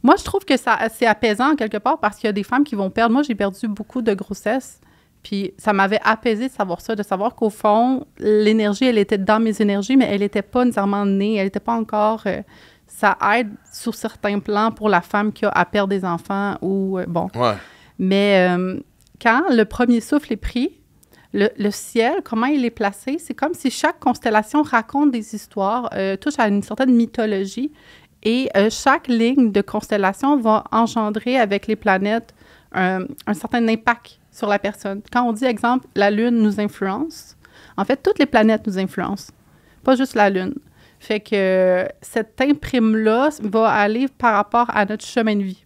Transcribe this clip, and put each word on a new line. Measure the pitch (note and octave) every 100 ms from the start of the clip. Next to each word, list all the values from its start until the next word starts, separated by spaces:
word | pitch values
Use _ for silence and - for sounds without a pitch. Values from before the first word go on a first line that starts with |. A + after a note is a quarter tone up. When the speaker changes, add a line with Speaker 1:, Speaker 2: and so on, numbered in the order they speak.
Speaker 1:
moi, | A#3+ F#4
je |
trouve | - G4 -
que | C4
ça, | - A3 A3+ -
c'est | A#3
apaisant | G#3 A#3 G#3 C4
en | D#4
quelque | G#3+ G#3
part | B3 D#4+
parce | G#3+ G3+
qu'il | G#3+
y |
a |
des | G#3
femmes | G3 B3
qui | C#4+ G#3
vont | F#3+
perdre. | G3 A#3
Moi, | A#3+
j'ai | D4 G#3+
perdu | G3+ F#3+ A3+
beaucoup | G3+ G#3+ C4
de | A3+
grossesses. | G3+ G3+ G3+ - C4 - - _ _ _ _
Puis | - G3 G3 -
ça | -
m'avait | G3+ G3 G#3+ -
apaisée | A3 A#3+ G#3+ B3+
de |
savoir | - G3 E3+
ça, | - A3
de |
savoir | G3+ F#3 A3 -
qu'au | A3
fond, | G#3 G#3+ G#3+ A#3+ C4 - _
l'énergie, | G#3 G#3+ G#3+ A3 G#3 G3+ B3+
elle | A3+
était | G3 G#3
dans | F#3+ A3
mes | A3+ G#3
énergies, | G#3 G3+ G3 C4+
mais | A#3+
elle | G3+
était | G3+ G#3
pas | G3+ B3
nécessairement | B3 A3 G3+ G3+ G3+
née, | G3 G3+ G#3+
elle | G3
était | G3+
pas | -
encore, | A#3 A3 G#3+ G#3 A3 G#3
euh, | F3+ G#3 - - _ _
ça | - G#3 F#3+ G3+ A3+
aide | A3+ G#3 _
sur | - -
certains | A3 A3+ - G#3 G3+
plans | G3 G#3 A3
pour | G#3+ G#3+
la | F3+
femme | - G#3 G#3
qui | - G#3
a |
à | - F3
perdre | G#3 G3
des | G3 F#3
enfants | E3+ - G3 G3+ -
ou, | F#3 G3 F#3+ F#3+
euh, | F3
bon. | E3+ F#3 A2+
Speaker 2:
Ouais. | A#2+ G#2 - - _ -
Speaker 1:
Mais, | F#3 G3 G3+ G3 F3+ F3+
euh, | F#3 F#3 - _ _ _
quand | A#3+ A#3 F4+
le | A#3+ G#3+
premier | - B3 A#3+
souffle | A3+ D4 -
est | G#3+
pris, | - - C#4+ - _ _ _ _ _
le, | G3+ G#3 -
le | G#3
ciel, | G3 - A#3 A3+ F4+
comment | D4 A3 B3
il | D4+
est | A#3+
placé, | - G#3 G3 - D4+
c'est | -
comme | - D4
si | E4+ C4+
chaque | - D4+ F4+
constellation | - - - G#3 A3 D4
raconte | D4+ A#3+ A3 C#4 D4
des | A#3+ G#3+ G#3+
histoires, | - - G3 A3+ A#3+
euh, | - F#3+ G3
touche | - C#4+
à | A3
une | G3+
certaine | G3 G#3+ C4 A#3+
mythologie. | A3+ - A3 G3+ G3 G#3+ C#4+ - - - _ _
Et, | G#3+ A#3+ C4 G3
euh, | G#3
chaque | - - C4+ -
ligne | A#3 A3+ C#4 A#3
de | G3+
constellation | G3 G#3+ - G#3 F#3+ G3+ C4+ D4
va | A3+ G#3+ -
engendrer | A3 A#3 A#3 G#3+ G#3+ A#3+ B3+
avec | G#3+ G3 -
les | G#3+
planètes | G#3+ F#3+ G3+ A3+ A#3 _ - - _
un, | - F#3 F#3+ F#3 - -
un |
certain | G#3 A3+ B3 A#3
impact | A3+ A3+ A#3 - - _
sur | - G#3
la | G3+
personne. | G3+ G3+ G3 G3 -
Quand | B3
on | B3
dit, | A3 B3+
exemple, « | A3+ A#3 B3+ - -
la | G3+
Lune | G#3 A#3 A#3+
nous | G#3+ G3+
influence », | G#3 - G3 G3 D#4+ - - _ _ - - -
en | G3
fait, | A#3+
toutes | - G#4+
les | C#4
planètes | A#3 G#3+ G#3+ -
nous | F#3
influencent, | F#3+ - - G3+ - _ _ _ _ _
pas | - B3+
juste | C4 A3+
la | G3+
Lune. | F#3+ F#3 - _ _ _ _
Fait | - G#3+
que | G#3 G#3 F#3+ F#3 F#3 F3+ F#3+ -
cette | - A#3 A3 -
imprime-là | C4+ D4 - B3+ A3 A3 A3 A3+ C#4+ -
va | G#3 G#3+ A3
aller | G#3 G#3 A3 C4+ _
par | A#3+
rapport | G#3 G#3 A#3 A#3+
à | - G3+
notre | G#3+ -
chemin | - A3+ G#3
de |
vie. | G3 F#3